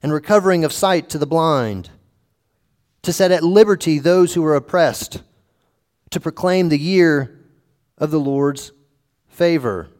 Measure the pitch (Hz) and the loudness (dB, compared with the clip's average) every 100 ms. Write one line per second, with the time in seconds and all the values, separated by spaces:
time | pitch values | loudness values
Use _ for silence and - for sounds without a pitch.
0 | 143 151 151 208 190 180 156 - 196 180 | -2 -4 2 2 4 0 0 -2 0 -2
1 | 151 156 143 160 160 143 113 98 87 - | -4 -6 -2 0 0 0 -2 -6 -12 -20
2 | _ _ _ _ _ _ _ _ _ _ | _ _ _ _ _ _ _ _ _ _
3 | - 170 185 180 165 196 220 190 - 151 | -8 0 2 2 2 4 4 2 0 0
4 | 143 180 175 175 156 147 - 180 156 110 | 2 2 2 2 0 0 0 0 0 0
5 | - - - _ _ _ _ _ _ _ | -12 -16 -20 _ _ _ _ _ _ _
6 | _ - 160 - 180 185 175 151 151 190 | _ -8 -8 -4 -2 0 2 0 0 2
7 | 170 147 131 - _ _ _ _ _ _ | 2 2 -4 -12 _ _ _ _ _ _
8 | 151 156 139 139 143 139 - _ _ _ | -4 -2 -2 -2 -2 -4 -14 _ _ _
9 | _ _ _ - 175 165 123 95 78 _ | _ _ _ -2 0 0 -2 -6 -10 _